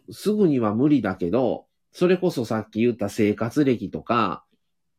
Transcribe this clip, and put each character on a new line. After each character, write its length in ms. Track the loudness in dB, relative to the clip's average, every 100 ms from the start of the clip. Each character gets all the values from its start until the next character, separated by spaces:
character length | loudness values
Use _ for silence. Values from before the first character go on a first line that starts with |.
| -20
う、 60 |
す 180 | -6 -2
ぐ 160 | 2 2
に 120 | 2
は 160 | 0 2
無 140 | 2
理 120 | 2
だ 140 | 2 -2
け 160 | -2
ど、 340 | 0 0 -2 -8 _ _
そ 160 | -2 0
れ 100 | 2
こ 120 | 0
そ 160 | -2 -4
さ 140 | -4
っ 100 | -4
き 120 | 0
言 120 | 0
っ 20 | 0
た 140 | -4
生 240 | 0 0
活 320 | 0 -2 0 0
歴 240 | 0 -4
と 140 | -10
か、 400 | -2 -2 -2 -6 -14 _ _ _ _